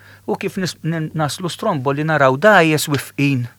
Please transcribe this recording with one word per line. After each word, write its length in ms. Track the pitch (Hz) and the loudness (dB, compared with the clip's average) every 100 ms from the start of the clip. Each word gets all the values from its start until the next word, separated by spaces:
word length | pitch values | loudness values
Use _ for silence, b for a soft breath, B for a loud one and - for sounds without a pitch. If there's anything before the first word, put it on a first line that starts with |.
| b b - | b b -8
U 80 | 104 | -6
kif 180 | 196 - | -6 -4
nis-, 200 | 180 - | -6 -6
nin-, 300 | 156 165 156 | -6 -4 -4
naslu 380 | 160 147 - 175 | -4 -4 -4 -8
Stromboli 560 | - 170 156 131 139 156 | -6 -4 -2 -2 -2 0
naraw 320 | 156 135 131 | 2 2 4
dajes 480 | 208 196 165 151 - | 6 6 6 2 0
wifqin 600 | 139 - - 143 135 120 | -4 -4 -2 0 0 -4